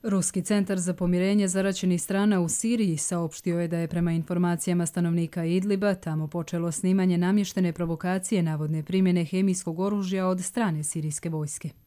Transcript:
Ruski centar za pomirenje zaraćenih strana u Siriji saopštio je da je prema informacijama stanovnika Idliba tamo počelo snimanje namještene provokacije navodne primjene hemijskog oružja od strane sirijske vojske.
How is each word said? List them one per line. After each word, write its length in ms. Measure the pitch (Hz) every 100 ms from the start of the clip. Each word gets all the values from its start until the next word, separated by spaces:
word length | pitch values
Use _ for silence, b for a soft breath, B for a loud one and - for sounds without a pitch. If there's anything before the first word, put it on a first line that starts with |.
Ruski 380 | 233 196 - 190
centar 380 | 180 208 196 196
za 140 | 175
pomirenje 540 | 180 180 180 185 208 196
zaraćenih 540 | 185 196 190 185 175
strana 400 | - 196 208 196
u 80 | 170
Siriji 480 | - 226 233 202 156
saopštio 600 | - 175 165 - 185 170
je 80 | 170
da 100 | 170
je 100 | 165
prema 240 | 170 170
informacijama 720 | 165 160 175 175 170 - 175 170
stanovnika 600 | - 170 170 165 - 165
Idliba 500 | 180 190 196 208 180
tamo 320 | 170 156 156
počelo 440 | 175 160 175 170
snimanje 460 | 156 185 190 185 175
namještene 560 | 175 202 190 - 180
provokacije 720 | 165 170 165 180 190 185 208
navodne 400 | 170 156 151 160
primjene 420 | 151 190 185 175 165
hemijskog 540 | 185 196 180 - 165
oružja 480 | 196 208 185 190 185
od 160 | 185
strane 400 | 180 - 220 156
sirijske 460 | 151 165 156 147 170
vojske. 400 | 160 151 - 156 -